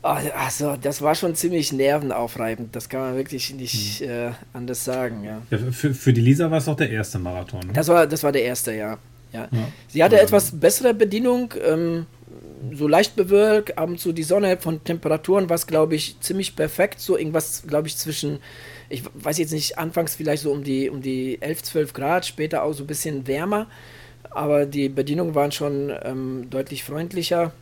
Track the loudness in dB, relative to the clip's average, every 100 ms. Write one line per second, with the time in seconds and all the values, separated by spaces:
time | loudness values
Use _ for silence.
0 | 0 0 -2 -4 -4 -2 -2 -2 -4 0
1 | 0 2 0 0 0 0 -2 2 2 2
2 | 0 -2 -4 -4 -6 -4 -8 -10 -8 -6
3 | -4 -4 -6 -6 -8 -8 -6 -4 -4 -6
4 | -6 -4 -6 -8 -14 -10 -8 -6 -4 -2
5 | -4 -6 -10 -12 -4 -2 -2 -2 -2 2
6 | 4 6 6 6 4 2 0 0 0 -2
7 | -4 -4 -6 -6 -8 -10 -2 -2 4 6
8 | 6 2 2 2 0 -2 -4 -4 -6 -8
9 | -14 -20 -14 -12 -4 -4 -4 -8 -6 4
10 | 8 10 8 6 4 4 4 6 2 4
11 | 2 4 2 2 -2 0 0 2 0 -2
12 | -6 -16 -20 -20 -18 -12 -12 -2 4 4
13 | 4 2 4 6 6 4 2 -4 -4 -2
14 | -2 -2 2 2 4 2 0 -4 -4 -4
15 | 0 0 2 2 4 0 2 2 4 2
16 | -2 -6 -4 -2 -4 -2 -2 2 0 0
17 | 0 0 2 0 -2 -8 -2 -2 0 -6
18 | -6 -4 -4 -6 -10 -20 -18 -20 -12 -10
19 | -10 -6 -4 -2 -2 -2 -4 -4 -4 -2
20 | -2 -4 -2 0 0 -2 -2 -2 -2 -4
21 | -4 -4 -4 -6 -6 -6 -4 -2 -2 -2
22 | 0 0 -2 -6 -2 0 -2 -4 -8 -6
23 | -4 -6 -4 -2 0 -2 -4 -14 -20 -20
24 | -20 -20 -10 -4 2 2 2 0 -2 0
25 | -2 0 0 2 0 0 -2 -2 -4 -6
26 | -6 -6 -6 -8 -6 -6 -6 -8 -8 -8
27 | -6 -6 -2 0 0 -4